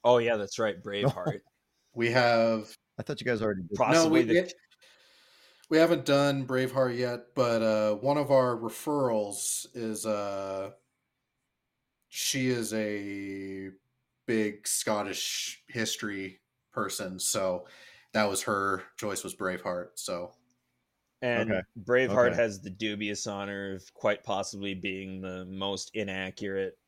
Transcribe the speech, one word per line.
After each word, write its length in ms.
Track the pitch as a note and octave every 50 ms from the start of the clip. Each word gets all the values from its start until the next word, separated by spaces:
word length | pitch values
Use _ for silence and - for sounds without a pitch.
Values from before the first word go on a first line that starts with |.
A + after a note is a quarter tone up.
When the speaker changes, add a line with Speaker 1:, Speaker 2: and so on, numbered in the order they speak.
| -
Speaker 1:
Oh, 140 | A#2+ B2 A#2+
yeah, 180 | A#2 A#2 A#2
that's 220 | G#2+ G2+ G2 - -
right. 220 | A2+ G#2+ F#2+ F2+
Speaker 2:
<laughs> 20 | -
Speaker 1:
Braveheart. 560 | G#2 G2+ G2+ G#2+ C#3 - F#2 F2+ D#3 C3 G2 _ _ _ _ _ _ _ _ _ _ _
Speaker 3:
We 160 | A#2+ A#2 A#2+
have 640 | A#2 B2+ A#2+ A#2+ A#2 A2+ A2+ A2+ A2+ A2 G#2+ - - _ _ _ _ -
Speaker 2:
I 40 |
thought 180 | A2 - D3 -
you 60 | G#2+
guys 160 | B2+ A#2+ G#2+
already 200 | A2 G#2+ G2+ F#2+
did. 140 | F2 E2+ G#2
Speaker 1:
Possibly 440 | F#2+ B2 A2 D#3 E3 E3 D#3+ D#3+ D#3+
Speaker 3:
No, 60 | B2
we, 60 | A2 E3
Speaker 1:
the 40 | F3
Speaker 3:
it, 120 | F#3 - - _ _ _ _ _ - - - _ _ _ _ _ _ _ _ _ _ - _ _ - _
we 100 | D#3+ D#3
haven't 260 | E3 E3 E3+ D3 C3
done 420 | D3+ C#3+ C#3+ C#3+ C#3+ C#3 C#3 C3
Braveheart 500 | B2 C3 B2+ C3 B2+ B2+ C3+ C3 B2 A#2+
yet, 380 | A#2+ B2+ A#2+ A#2+ A#2 - _ _
but, 280 | C3 B2+ A#2+ A#2 A2+
uh, 320 | A2 A2 G#2+ G#2+ G#2+ G#2+ G#2+
one 200 | G#2 B2 C#3 C#3+ D3+
of 120 | C#3+ C3
our 260 | C#3 C3 B2+ B2 A#2+
referrals 1080 | A2 A2+ A2+ - - - D#3 D3 C#3+ C3+ B2 A2+ G#2+ G#2 G2+ G2+ - - - - - - - _
is, 320 | B2 A2+ A2+ G#2+ G#2 -
uh, 640 | A2 G#2+ G#2 G2+ G2+ G2 G2 G2 G2 F#2+ F#2+ G2 G2 - _ _ _ _ _ _ _ _ _ _ _ _ _ _ _ _ _ _ _ _ _ _ _ _ _ _ _
she 380 | - - - - - C3+ C3 B2+
is 240 | B2 A#2+ A2+ A2
a 960 | A2 A2 G#2+ G#2 G#2 G2+ G2+ G2+ G2 G2 G2 G2 G2 G2 G2 G2 F#2+ F#2+ G2 F#2+ F#2 _ _ _ _ _ _ _ _ _ _
big 400 | - A#2 A2 G#2+ G#2 G#2 - _ -
Scottish 920 | - - - A#2 G#2+ G#2 G2+ G2+ - - - - - - - - - - _ _
history 720 | - A#2 A2 G#2+ - - - G#2 G2+ G2 F#2+ F#2 F#2 _ _ _ _ _ _ _
person, 460 | _ B2 G#2 F#2+ - - G2+ F#2 F#2 F#2
so 480 | - - - G#2+ F#2+ F#2+ F2+ F2 - - - - - - - - _ _
that 120 | - A2 G#2+ G2+
was 120 | G2 F#2+
her 420 | - - G#2 G2 G2 G2 F#2+ F#2 - - _
choice, 280 | - - G#2 F#2+ - -
was 100 | F#2 -
Braveheart, 540 | - G2+ F#2 F#2 F2+ - F#2 F2+ F2+ F2 - _
so. 360 | - - - F#2 F2 F2 F2 _ _ _ _ _ _ _ _ _ _ _ _ _ _ _ _ _ _
Speaker 1:
And 300 | B2+ B2 A#2+ A#2 A#2 A2+
Speaker 2:
Okay. 120 | G2+ F#2 F#2+ _ _ A2+
Speaker 1:
Braveheart 460 | F#2+ A2 B2 B2+ C3 A2+ G2+ G#2+ A#2+ A#2+
Speaker 2:
Okay. 80 | E2+
Speaker 1:
has 240 | G2+ A#2 A2 G2+ F#2+
the 100 | F#2+ G2+
dubious 560 | F#2 G2 A2 G#2+ G#2 G#2 G#2+ G#2 G2+ - -
honor 460 | - G2+ G2 G2+ G2+ G2+ G2 G2+ G2 F#2+
of 180 | F#2 - - _
quite 280 | - - G#2+ G#2 -
possibly 520 | _ - G2+ G2 F#2+ - - G2 G2 G2+ F#2+
being 460 | F#2 F#2 G2 F#2+ F#2+ F#2+ F#2+ F#2+ F#2
the 260 | F#2+ F#2 F#2 F#2 F#2
most 440 | F#2 F#2+ F#2+ G2 G2 G2 F#2 - - -
inaccurate 840 | A2 G#2 G2 F#2+ F#2+ F#2+ F#2 - - G#2 G2 G2 F#2+ F#2+ F#2 - _ _